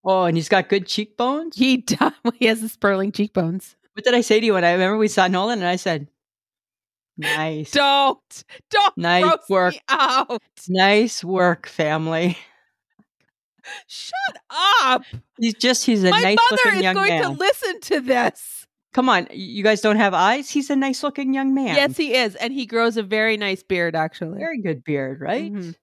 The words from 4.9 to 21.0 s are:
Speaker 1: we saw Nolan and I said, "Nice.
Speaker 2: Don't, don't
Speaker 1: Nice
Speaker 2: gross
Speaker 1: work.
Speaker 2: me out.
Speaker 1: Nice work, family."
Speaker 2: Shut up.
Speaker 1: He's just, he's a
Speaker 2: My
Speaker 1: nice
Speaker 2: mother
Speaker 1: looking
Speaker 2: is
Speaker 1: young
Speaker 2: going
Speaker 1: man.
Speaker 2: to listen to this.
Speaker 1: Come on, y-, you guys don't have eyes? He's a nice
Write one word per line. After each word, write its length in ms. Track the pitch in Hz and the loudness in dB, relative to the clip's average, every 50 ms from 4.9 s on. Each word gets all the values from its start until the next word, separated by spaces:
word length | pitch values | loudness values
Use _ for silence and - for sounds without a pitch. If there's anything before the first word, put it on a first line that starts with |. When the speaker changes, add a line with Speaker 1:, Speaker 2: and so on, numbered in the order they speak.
| 208 | 2
Speaker 1:
we 100 | 220 220 | 0 0
saw 200 | 214 - - 185 | 0 2 2 2
Nolan 320 | 180 185 180 196 226 240 214 | 2 2 0 0 -2 -2 -2
and 80 | 185 | -2
I 80 | 175 180 | -2 -2
said, 300 | 180 - 190 165 151 143 _ _ _ _ _ _ _ _ _ _ _ _ _ _ _ _ _ _ _ _ _ _ | -2 -2 -4 -4 -4 -8 _ _ _ _ _ _ _ _ _ _ _ _ _ _ _ _ _ _ _ _ _ _
"Nice. 540 | - 147 135 156 156 156 160 156 151 151 - | -8 -6 -4 -4 -2 -4 -4 -6 -6 -8 -2
Speaker 2:
Don't, 720 | - 285 285 277 277 277 277 269 - _ _ _ - - - _ - - _ _ | 0 0 2 4 4 4 2 2 0 _ _ _ -20 -20 -20 _ -20 -20 _ _
don't 280 | - 415 403 392 - | 0 2 2 2 0
Speaker 1:
Nice 260 | - 170 170 175 180 180 | 0 0 2 4 4 4
Speaker 2:
gross 240 | 311 330 - - - | 4 2 0 0 0
Speaker 1:
work. 240 | 196 185 180 180 - | 0 2 2 2 0
Speaker 2:
me 60 | - _ - | -4 _ -4
out. 520 | 180 175 269 - 254 269 - - 247 220 _ _ _ - - - | 0 0 2 2 2 0 -2 -2 -8 -10 _ _ _ -20 -8 -2
Speaker 1:
Nice 520 | 185 185 190 196 202 214 233 226 - - - | 2 4 4 4 4 4 2 0 -4 -8 -6
work, 440 | 170 190 185 180 175 170 170 - | -4 0 2 4 2 2 0 -6
family." 720 | - - - 160 151 156 156 160 160 160 160 175 175 175 - - _ _ _ _ _ _ _ _ _ _ _ _ _ _ _ _ _ _ _ _ _ _ _ _ 807 - 831 - | -14 -6 -4 -2 -2 -2 -2 -2 -4 -2 0 0 -2 -2 -4 -12 _ _ _ _ _ _ _ _ _ _ _ _ _ _ _ _ _ _ _ _ _ _ _ _ -18 -18 -18 -18
Speaker 2:
Shut 500 | _ - - - - - 762 784 740 - - _ _ 254 311 359 392 415 466 285 | _ -16 -14 -12 -10 -6 -6 -6 -6 -6 -10 _ _ -4 0 2 4 4 4 4
up. 200 | 262 254 247 262 - - - _ _ _ | 2 0 0 -2 -10 -18 -18 _ _ _
Speaker 1:
He's 160 | - 226 233 214 | -4 -4 -4 -2
just, 320 | _ 254 247 247 240 - | _ 0 0 2 2 2
he's 180 | - 233 208 185 | 2 2 4 4
a 60 | 185 | 4
Speaker 2:
My 120 | 196 453 | 4 4
Speaker 1:
nice 160 | - 190 - 453 466 494 | 4 4 4 4 4 4
Speaker 2:
mother 120 | 440 508 494 | 4 4 2
Speaker 1:
looking 120 | 453 403 370 | 2 2 2
Speaker 2:
is 40 | 381 | 0
Speaker 1:
young 120 | 370 370 | 0 2
Speaker 2:
going 140 | 392 392 403 | 2 2 2
Speaker 1:
man. 140 | 339 320 - | 2 0 0
Speaker 2:
to 60 | - | -2
listen 500 | 277 277 - 392 539 - 523 392 349 415 | -2 0 0 0 0 0 -4 -8 -8 -8
to 200 | - - 392 302 | -4 -4 -2 -2
this. 640 | 254 254 262 240 240 - - - - - - - - _ _ _ _ _ - | 0 0 0 2 0 -2 -4 -8 -18 -18 -18 -18 -20 _ _ _ _ _ -2
Speaker 1:
Come 160 | 254 262 254 | 0 2 2
on, 160 | 214 180 180 - | 2 2 0 -4
y-, 60 | - | -12
you 280 | - 190 - - 202 196 | -14 -14 -10 -8 0 2
guys 180 | 214 220 202 | 2 2 2
don't 160 | - 214 208 | 2 2 2
have 160 | 214 220 196 180 | 4 2 2 2
eyes? 340 | 175 180 202 240 285 269 - | 2 2 2 2 0 -4 -4
He's 200 | - 294 269 - | -4 -4 -2 0
a 40 | 285 | -2
nice 280 | 269 269 269 262 - | 0 0 -2 -4 -4